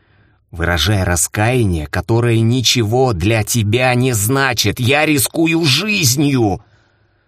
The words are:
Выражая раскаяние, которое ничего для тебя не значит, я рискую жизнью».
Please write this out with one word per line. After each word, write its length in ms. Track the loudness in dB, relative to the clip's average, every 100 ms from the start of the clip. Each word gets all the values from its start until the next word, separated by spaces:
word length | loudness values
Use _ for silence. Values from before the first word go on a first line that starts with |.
| _ _ _ _ _
Выражая 540 | -6 -2 0 0 0
раскаяние, 840 | 0 -2 -2 -2 0 2 0 -2 -4
которое 540 | -6 -2 0 2 2
ничего 720 | 2 2 0 0 0 2 0
для 320 | 0 0 0
тебя 500 | 0 -2 0 0 0
не 180 | 0 0
значит, 680 | 0 0 0 0 0 -2 -2
я 260 | 0 2 2
рискую 580 | 0 0 -2 0 0
жизнью». 1000 | 0 0 -2 0 0 2 0 2 0 -2 -8 _ _ _ _ _